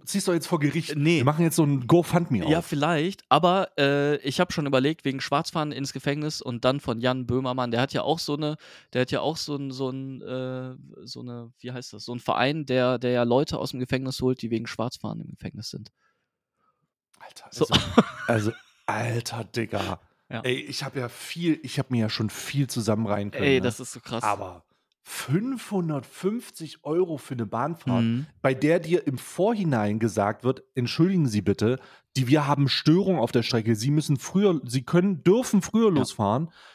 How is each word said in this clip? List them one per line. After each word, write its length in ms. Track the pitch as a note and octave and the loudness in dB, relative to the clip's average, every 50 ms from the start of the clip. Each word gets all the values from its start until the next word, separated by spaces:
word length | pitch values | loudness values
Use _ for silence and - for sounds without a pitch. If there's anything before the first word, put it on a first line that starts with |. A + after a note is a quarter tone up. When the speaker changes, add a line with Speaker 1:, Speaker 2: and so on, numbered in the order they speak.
| - | -6
Speaker 1:
ziehst 240 | - - G3+ - F#3+ | -6 -4 -2 0 0
doch 40 | F3 | 0
jetzt 120 | E3 E3 | 0 0
vor 120 | - F3+ D#3+ | 0 0 0
Gericht. 360 | C#3+ D3 C#3+ E3 D#3+ - D3+ | 2 0 0 0 -4 -4 -2
Speaker 2:
Nee. 220 | D3+ C#3+ D#3+ E3+ D#3 | 0 2 4 4 4
Speaker 1:
Wir 60 | A#2+ | 4
machen 180 | C3+ D3+ D#3 E3+ | 2 4 4 2
jetzt 120 | D#3+ - | 2 4
so 80 | - D#3 | 4 4
ein 220 | C#3+ C#3+ C3+ B2 | 4 4 2 4
GoFundMe 520 | A2 D#3+ F3 E3 - - F3 F3 - C3 G2+ F2 C#3+ | 6 6 6 6 4 2 0 2 2 0 0 2 2
Speaker 2:
Ja, 100 | D#3 E3 | 2 2
Speaker 1:
auf. 80 | E3 | 0
Speaker 2:
vielleicht, 580 | - F3 C#3+ C#3+ D#3+ F3 D3 D3+ F#3 G3 - - - | -2 -2 0 0 2 2 2 0 -2 -4 -6 0 2
aber, 400 | - D3+ E3+ F3 F3+ G3 F#3 - - - | 4 4 6 4 4 4 0 -2 0 0
äh, 380 | C#3+ C#3 C#3+ C#3+ C#3+ D3 D3 - | 2 2 4 2 2 2 0 0
ich 220 | - C#3 C3 - | -2 -4 0 0
hab 120 | F#3 - - | 0 0 0
schon 140 | - D3+ | -4 -2
überlegt, 380 | C#3 C3+ C3 B2+ D3 D#3+ - - | 2 2 2 2 2 0 -2 -4
wegen 160 | C#3+ C3 C3+ | -4 -4 -4
Schwarzfahren 520 | - - C#3 C#3+ E3 - - E3+ D3+ D3+ C#3+ | -4 -2 -2 -2 -2 -2 -4 -4 -4 -4 -4
ins 200 | C3 C#3 C3+ - | -6 -8 -8 -8
Gefängnis 480 | C3+ - D3 C#3 D3+ D3+ D#3 D3+ - - | -6 -4 -2 -2 -2 -4 -6 -6 -6 -8
und 220 | C3 A#2+ A#2 - | -6 -6 0 2
dann 160 | B2+ C3 C#3+ | 2 2 2
von 200 | - - A#2 A2+ | 0 -4 -4 0
Jan 260 | A#2+ B2+ B2+ C3 B2+ | 0 0 0 0 -2
Böhmermann, 440 | A#2 B2 C3 C3+ B2+ B2+ B2+ B2 A#2+ | -2 -2 -2 0 -2 -2 -2 -2 -2
der 100 | A#2 A#2 | 0 0
hat 120 | C3 C#3 - | 0 0 0
ja 100 | B2+ - | -2 -2
auch 160 | A#2+ D#3 E3 | -2 -2 -2
so 180 | - - D3 | -2 -6 -4
eine, 200 | D3 D3+ D3+ D3+ - - - - - - _ - | -4 -4 -4 -6 -6 -12 -20 -20 -20 -16 _ -2
der 100 | B2 B2+ | -2 -2
hat 80 | - | 0
ja 100 | D3 C3 | -2 -2
auch 160 | D#2+ C#3 D#3+ D#3 | -2 -2 -4 -4
so 180 | - - D3 | -6 -8 -6
ein, 140 | C#3 C#3 C3+ | -8 -8 -8
so 200 | C3 B2+ C3+ B2+ | -8 -6 -6 -6
ein, 300 | C3 C3+ C3+ C3+ C3+ B2 - | -6 -6 -10 -10 -12 -12 -10
äh, 520 | F#2+ B2+ C3 B2+ B2+ B2+ B2+ C3 C3 B2+ B2+ C3+ C3+ - - E2+ | -8 -8 -6 -6 -6 -8 -8 -10 -12 -14 -16 -20 -20 -20 -20 -18
so 160 | A#2+ - B2 | -16 -16 -14
eine, 320 | A#2+ B2 A#2+ A#2+ A#2 A#2 A#2+ _ | -12 -12 -12 -14 -16 -18 _ _
wie 120 | - B2 B2 | -14 -12 -12
heißt 200 | B2+ B2 - - | -10 -12 -14 -16
das, 100 | G#2 - | -14 -12
so 100 | - A#2+ | -10 -10
ein 60 | A#2+ | -8
Verein, 460 | - - - - A#2+ C3+ D3 D#3+ D3 | -4 -2 0 0 2 0 0 -2 -2
der, 320 | C3 B2+ B2+ B2 B2 B2+ A#2 | 0 2 2 2 2 2 0
der 120 | B2+ B2 B2 | 0 0 2
ja 100 | A#2+ A#2+ | 2 2
Leute 360 | A#2+ A#2+ C3 D3+ - - - | 4 4 2 2 0 -2 -6
aus 120 | - C3 - | -6 -6 -6
dem 80 | B2+ | -6
Gefängnis 400 | B2+ - - B2+ C3+ C3 B2+ - B2+ | -6 -2 -2 -4 -4 -4 -6 -2 0
holt, 180 | B2+ C3 - - | 0 0 -2 -4
die 80 | A2+ | -4
wegen 160 | A#2 A2+ A#2 | -4 -4 -4
Schwarzfahren 540 | A#2 - - A2 A#2+ - - - G#2+ G#2+ A2 | -4 -6 -4 -6 -6 -6 -8 -10 -8 -8 -8
im 100 | A2 - | -10 -14
Gefängnis 400 | - - - - - - A2 - | -14 -12 -12 -12 -12 -12 -14 -12
sind. 200 | - - G#2+ - _ _ _ _ _ _ _ _ _ _ _ _ _ _ _ _ _ _ _ _ _ _ _ _ _ - | -12 -14 -14 -16 _ _ _ _ _ _ _ _ _ _ _ _ _ _ _ _ _ _ _ _ _ _ _ _ _ -20
Speaker 1:
Alter, 280 | - - - - - - | -20 -20 -20 -20 -20 -12
Speaker 2:
So. 140 | - - - | -4 -2 -2
Speaker 1:
also, 160 | - - - - - - - - - - - - | 2 2 0 2 4 4 4 4 4 2 -8 -2
also, 260 | - A#2+ A2 G#2 A2 - - - _ _ _ - | 0 2 2 2 0 -4 -4 -12 _ _ _ -6
alter 580 | - G#2 G#2+ A#2 A#2 A#2 A#2+ - - A#2+ A#2 A2 | -4 -4 -4 -2 -2 -4 -4 -4 -6 -8 -10 -10
Digga. 560 | - - A#2+ A2+ G#2 - G2 G2 G2 F#2 - _ _ _ _ _ - | -8 -6 -6 -4 -4 -4 -4 -4 -4 -6 -8 _ _ _ _ _ -12
Speaker 2:
Ja. 120 | - A#2 - | -10 -6 -2
Speaker 1:
Ey, 100 | B2+ B2+ | -2 -2
ich 280 | C3+ D3+ C#3 C3+ - D3 | -2 -4 -8 -8 -8 -8
hab 140 | C#3 - | -6 -6
ja 120 | C#3+ B2 A#2+ | -6 -6 -6
viel, 500 | - - - - - E3 E3+ E3+ D#3 C#3+ - | -8 -12 -14 -12 -8 -2 0 0 0 0 -2
ich 160 | C3 - - | -6 -4 -4
hab 120 | C3 - | -2 0
mir 80 | B2+ A#2 | 2 2
ja 80 | A2 G#2+ | 2 2
schon 220 | - - A2+ G#2 | 0 -2 -2 -4
viel 360 | - - - - - C#3 C#3 | -4 -6 -10 -6 -2 -2 -2
zusammenreihen 640 | B2 - A#2+ G#2+ G#2 A2 G#2 A2+ G2+ G#2 G#2 - G#2 | 0 -2 -2 0 2 2 2 2 0 0 -2 -2 -4
können, 140 | - - - | -4 0 2
Speaker 2:
Ey, 100 | C#3+ C3+ | 4 4
Speaker 1:
ne? 40 | C3 | 4
Speaker 2:
das 200 | B2 B2 A2 - | 2 0 -4 -4
ist 120 | B2+ - - | -10 -12 -14
so 80 | A#2+ | -14
krass. 240 | - - B2 A2+ A2 | -12 -10 -8 -4 -2
Speaker 1:
Aber 400 | G#2+ G2+ G2 G2+ F#2 F2+ F2+ _ _ _ _ _ _ _ _ _ | -2 -2 -2 -4 -12 -14 -18 _ _ _ _ _ _ _ _ _
fünfhundertfünfzig 1800 | - - - - - C3+ F#3 A3 C4 C4+ A3+ - - G#3 F#3+ F3 D#3+ D3+ C#3 A#2+ - - - - F#3+ G#3+ A#3+ - - - - D#3+ D3 - - - | -14 -12 -10 -6 -2 -2 0 0 -2 -6 -8 -8 -4 -4 -2 -2 -2 -4 -6 -8 -10 -12 -6 -4 -4 -4 -4 -8 -12 -16 -16 -16 -16 -16 -14 -8
Euro 340 | C#3+ D#3 F3 F#3 E3+ D#3+ C3 | -4 0 0 0 0 -2 -8
für 160 | - - C#3 | -8 -8 -6
eine 100 | A#2+ A#2 | -6 -6
Bahnfahrt, 600 | G#2 - A2+ B2 D3+ E3+ - - C3 B2 A#2+ A#2 | -4 -2 -2 -2 -2 -4 -4 -2 0 2 2 2
Speaker 2:
Mhm. 220 | A2+ A#2 B2 D3 - - _ | 2 0 -2 -4 -8 -8 _
Speaker 1:
bei 140 | - C3+ C3+ | 0 0 0
der 240 | B2+ C#3+ D3 D#3+ - | 2 2 2 2 2
dir 260 | D3+ D#3+ F3 E3+ - | 2 2 0 0 0
im 120 | D3 B2+ A#2+ | 0 -4 -6
Vorhinein 800 | - - - - F3+ G#3+ A#3+ G#3 F#3+ E3 C3+ A2+ G#2 G#2 G#2 G#2+ | -8 -10 -4 0 0 0 2 0 0 2 2 2 2 2 0 2
gesagt 440 | A2+ A2+ F2+ G#2 G2+ G2+ G#2+ - - | 0 0 2 2 2 2 0 0 0
wird, 200 | B2+ C3 - - _ - | -2 -2 -2 -4 _ -6
"Entschuldigen 520 | C3+ A#2+ A#2+ - - D#3+ F#3 G3 F3+ D3+ B2+ | -4 -4 -2 2 2 4 4 4 4 2 2
Sie 140 | G#2 G#2 F#2 | 2 0 2
bitte, 380 | G2+ G2 - G#2+ A2 B2+ C3+ - - - - _ _ - | 2 2 2 2 0 0 0 -4 -14 -20 -20 _ _ -4
die, 120 | C3+ C3 A#2 | -2 2 4
wir 180 | C#3+ D#3 D3 | 4 4 4
haben 220 | C#3 C#3+ C#3 C#3+ C3 | 4 4 4 4 4
Störung 500 | - - - - D#3 F#3 G3+ F#3 F#3 C#3+ | 2 2 4 6 6 6 6 4 2 2
auf 140 | A2+ A#2+ - | 2 2 2
der 100 | B2 A2+ | 2 2
Strecke. 320 | - - A#2 G#2 A2+ A#2 | 2 0 0 2 2 0
Sie 140 | G2+ A2 C#3 | 2 2 0
müssen 260 | D3 D#3 D3 - D3 | 2 2 2 2 0
früher, 440 | B2+ - - - F#3 G#3 G3+ F3 C#3+ - | -2 -2 -2 0 4 4 4 4 2 -2
Sie 200 | B2 A#2 C3+ B2 | -2 -4 -4 -2
können, 380 | - - F3 F3+ G3+ F#3+ C#3+ - | 2 2 2 2 2 0 2 4
dürfen 380 | F3 G3 A#3+ B3+ - - G3+ | 4 4 4 4 2 2 0
früher 280 | - - - A3 A#3 G#3+ | 2 2 2 4 4 4
Speaker 2:
Ja. 60 | F3 C#3+ | 4 4
Speaker 1:
losfahren", 520 | B2+ - - - G#2+ G2+ G#2+ C3 E3 D#3+ _ - - - - | 2 0 0 0 2 2 2 2 0 -4 _ -16 -20 -20 -20